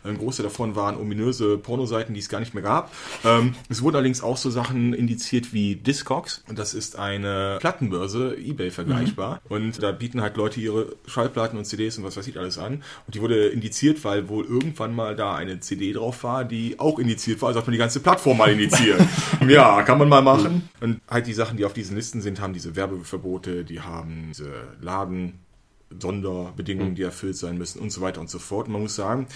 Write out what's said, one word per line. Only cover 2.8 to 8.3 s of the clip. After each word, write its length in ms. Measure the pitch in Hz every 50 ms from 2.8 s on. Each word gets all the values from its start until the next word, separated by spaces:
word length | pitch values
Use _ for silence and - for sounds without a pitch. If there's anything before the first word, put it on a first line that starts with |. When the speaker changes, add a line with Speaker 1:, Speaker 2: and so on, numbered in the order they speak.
| 180 - - - - - - - -
Speaker 1:
Ähm, 300 | 113 117 117 117 127 123 - - -
es 120 | 123 120
wurden 140 | 123 156 156
allerdings 260 | 143 131 131 127 -
auch 160 | - 113 127
so 140 | 123 - 135
Sachen 420 | 117 123 120 123 131 123 120 120 120
indiziert 580 | - 123 117 120 117 - - - 123 120 -
wie 240 | - 107 104 101 98
Discogs, 680 | - 107 127 139 139 - - 131 160 170 - - - _
und 120 | - 110 104
das 160 | 104 - -
ist 240 | - 107 - - -
eine 580 | 101 101 101 101 101 101 98 95 98 98 98 95
Plattenbörse, 800 | - 170 185 - 135 107 92 87 92 98 101 117 131 131